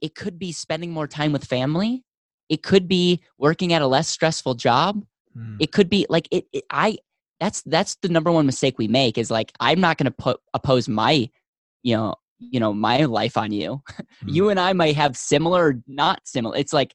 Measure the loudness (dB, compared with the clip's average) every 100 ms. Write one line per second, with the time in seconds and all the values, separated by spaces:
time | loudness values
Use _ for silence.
0 | -10 -10 -12 -10 -10 -10 -8 -8 -6 -6
1 | -6 -4 -2 -2 -2 -2 0 0 -2 -4
2 | -8 _ _ _ -6 -6 2 2 4 2
3 | 2 2 -2 _ 0 2 2 2 2 2
4 | 0 0 0 0 -4 -2 2 4 2 -2
5 | -8 _ _ -16 -14 -6 -2 2 2 2
6 | 2 0 0 -4 -4 -8 -6 0 0 -2
7 | _ _ _ -6 -6 -6 -2 -2 -2 -4
8 | -2 0 2 4 2 2 -2 0 0 2
9 | 2 0 -2 -2 -4 -2 0 2 2 2
10 | -2 -2 -4 -4 _ -6 0 0 0 0
11 | 2 2 0 _ _ _ _ _ -2 -2
12 | -2 -6 _ _ -8 -2 -2 0 0 2
13 | 2 0 -2 -2 -2 -4 -6 -8 -12 -16
14 | -18 _ -4 0 2 2 0 2 2 2
15 | 0 -2 -2 0 2 2 2 0 -6 -2
16 | 0 -2 -6 -6 -4 -4 -2 -2 -2